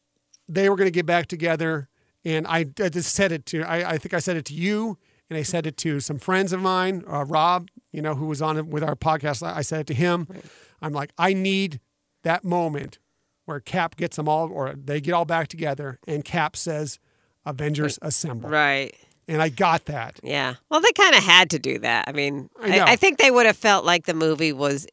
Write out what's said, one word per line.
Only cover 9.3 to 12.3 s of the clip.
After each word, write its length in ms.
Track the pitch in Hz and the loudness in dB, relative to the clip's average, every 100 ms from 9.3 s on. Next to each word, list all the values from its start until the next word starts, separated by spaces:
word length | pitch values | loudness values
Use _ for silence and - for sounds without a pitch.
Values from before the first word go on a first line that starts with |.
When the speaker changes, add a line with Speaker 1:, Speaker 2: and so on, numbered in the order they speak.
| 135 | -4
Speaker 1:
I, 120 | 165 165 | -6 -6
I 40 | |
said 180 | 143 160 | -4 -6
it 60 | 151 | -4
to 60 | |
him. 340 | 135 180 175 160 | 0 2 0 -4
Speaker 2:
Right. 140 | 190 - - _ - | -12 -20 -20 _ -12
Speaker 1:
I'm 120 | 156 | -8
like, 180 | 143 147 - | -6 -8 0
"I 140 | 180 | 0
need 480 | 196 190 190 196 143 _ _ _ _ | 2 0 0 -2 -6 _ _ _ _
that 220 | 165 | -2